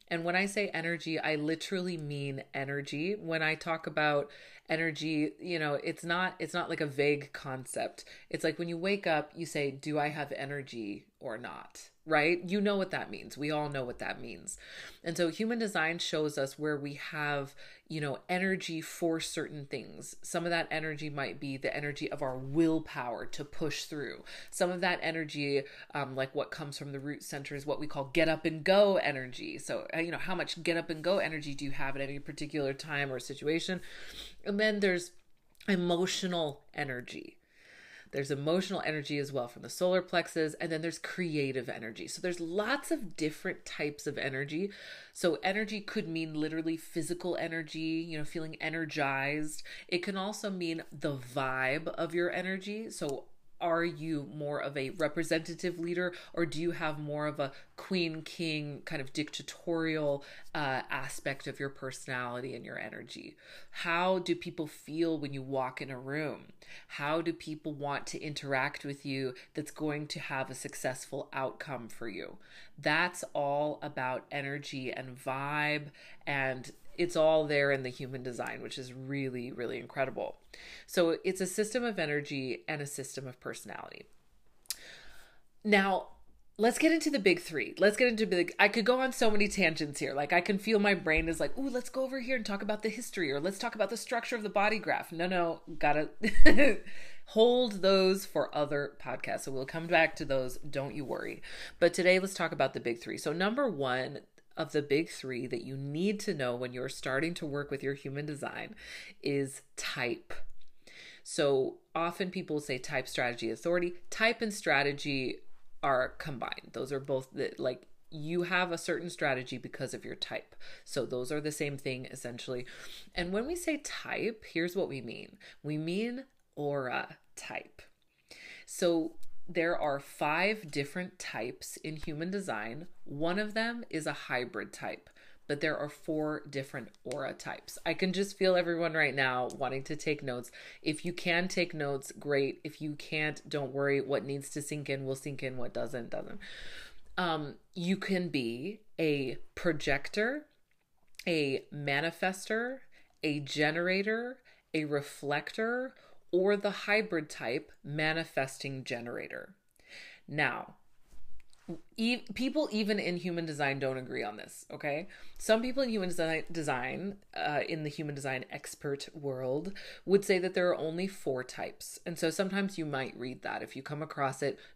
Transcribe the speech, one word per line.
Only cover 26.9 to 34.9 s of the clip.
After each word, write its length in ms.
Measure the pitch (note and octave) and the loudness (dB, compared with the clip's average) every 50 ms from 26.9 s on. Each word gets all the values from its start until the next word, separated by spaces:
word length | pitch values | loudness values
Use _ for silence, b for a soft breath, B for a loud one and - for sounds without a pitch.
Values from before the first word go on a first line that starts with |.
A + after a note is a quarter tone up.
the 80 | C#3 C#3 | -8 -8
root 240 | C3+ D3 C#3+ - - | -6 -6 -8 -8 -8
center, 320 | - D#3+ C#3+ C#3 - D3 | -8 -8 -8 -6 -6 -8
is 100 | C#3 C#3+ | -6 -2
what 140 | D3 C#3 D3 | -2 -2 0
we 80 | D#3 D3 | 0 -2
call 240 | - C#3+ C3+ C3+ | -2 -2 -4 0
get 160 | - E3 D#3+ D#3+ | 4 4 6 6
up 160 | D#3 D#3 - | 4 2 0
and 220 | E3 D#3+ D#3 D3 | -2 -2 0 4
go 320 | F#3 F#3+ G3+ G#3 G3+ F#3+ E3+ | 6 8 8 8 8 8 4
energy. 600 | - D3 C#3 C3 C3 B2+ - - - - - - | 2 2 -2 -2 -6 -8 -10 -10 -10 -8 -10 -10
So, 300 | - - B2+ F#2 - - - | -6 -4 -4 -4 -4 -4 -2
uh, 60 | D#3+ | -2
you 100 | E3 E3+ | -2 -2
know, 60 | D#3 - | -2 -4
how 180 | - - F#3 | -2 -2 -2
much 260 | F3 D3+ - - F3 | -2 -2 -4 -4 -4
get 140 | D#3 F3 E3 | 0 0 0
up 140 | E3+ E3 - | 0 0 -2
and 120 | D#3+ D#3 | -6 -2
go 180 | D3+ F3 G3 F#3+ | 2 2 2 2
energy 360 | - D#3 D#3+ D3+ D3 D3 C#3 | 2 0 -2 -4 -6 -4 -6
do 80 | - D3 | -4 -2
you 80 | C3+ | 0
have 240 | - - C#3 C3+ C3+ | 0 2 2 0 0
at 60 | C#3 | -2
any 180 | C#3 C3+ C#3+ C#3 | -4 -4 -6 -8
particular 540 | C#3 - C#3+ - D#3 D3 - D3+ C#3 C3+ C#3 | -8 -10 -8 -8 -8 -4 -2 0 0 0 -2
time 400 | C#3 - D#3+ D3 C#3+ C#3+ C#3 C3 | -4 -6 -6 -2 -2 -2 -2 -4
or 60 | B2 | -6
situation? 600 | - - C3+ - C#3+ D3 D#3+ E3 - - F#3 F3+ B B B B B B B B B B B B - | -6 -8 -10 -4 0 0 0 0 0 -2 -4 -4 B B B B B B B B B B B B -4
And 160 | - G3+ G3+ | -2 0 2
then 220 | G#3+ A3 G#3+ G#3 | 2 2 4 4
there's 300 | G#3 F#3+ | 4 4